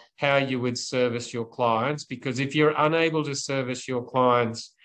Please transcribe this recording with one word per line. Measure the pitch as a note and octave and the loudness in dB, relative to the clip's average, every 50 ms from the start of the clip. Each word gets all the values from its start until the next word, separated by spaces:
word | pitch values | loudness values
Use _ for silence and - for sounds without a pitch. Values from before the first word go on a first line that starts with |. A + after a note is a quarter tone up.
| - _ _ | -18 _ _
how | - - C#3+ C#3 | -2 0 2 4
you | C#3 C3+ C3 C3 B2 | 4 2 2 -2 -2
would | A#2+ B2 A#2+ B2 | -2 -2 -4 -4
service | - - - B2+ B2 B2 A2+ A#2+ A#2+ - - | -6 -4 -2 0 0 0 0 -4 -6 -8 -8
your | A#2+ A2+ | -8 -8
clients, | A2+ - - B2 A#2 A2+ A2 A#2 C3+ D3+ D3+ - | -8 -4 0 0 2 2 2 0 -2 -2 -4 -8
because | - - - - C#3 B2 A#2+ | -10 -12 -8 -6 -6 -4 -4
if | C#3 C#3 - | -4 -2 2
you're | D3+ D3+ D3 D3 | 2 2 4 4
unable | - D3+ D3+ D#3+ E3 E3 E3 D#3+ D#3+ D3 | 4 2 2 2 2 2 2 0 0 -2
to | C#3+ C#3+ | -4 -4
service | C#3 - - C#3 C3+ B2+ B2 B2+ B2 - - | -6 -6 -4 -4 -4 -2 -4 -6 -8 -6 -4
your | C3 B2 A#2+ | -4 -4 -4
clients, | B2 - C3 B2+ B2 B2 A#2+ A#2+ A2+ A2+ A2+ - - _ _ _ | -2 2 4 4 6 6 4 2 0 -2 -6 -12 -16 _ _ _